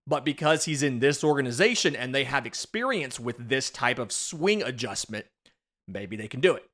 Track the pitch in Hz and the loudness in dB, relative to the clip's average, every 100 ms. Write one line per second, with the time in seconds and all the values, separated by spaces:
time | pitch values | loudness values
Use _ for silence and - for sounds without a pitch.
0 | - 147 135 139 151 156 165 147 143 123 | -2 -2 0 0 4 4 2 2 2 4
1 | 139 143 156 143 131 120 214 233 165 127 | 2 4 4 4 2 4 4 4 0 0
2 | 123 135 127 139 117 - - 220 254 226 | -2 -2 0 -2 -2 -8 -6 -2 0 0
3 | 131 - 120 120 117 135 - - 123 123 | -4 -6 -6 -6 -2 -2 -2 0 0 0
4 | 113 - - 165 180 214 120 123 117 101 | -2 -6 -6 -2 2 2 0 -4 -6 -6
5 | - 107 - _ _ _ _ _ - 95 | -8 -8 -12 _ _ _ _ _ -12 -10
6 | 101 107 107 123 175 143 - | -8 -8 -8 2 2 2 -4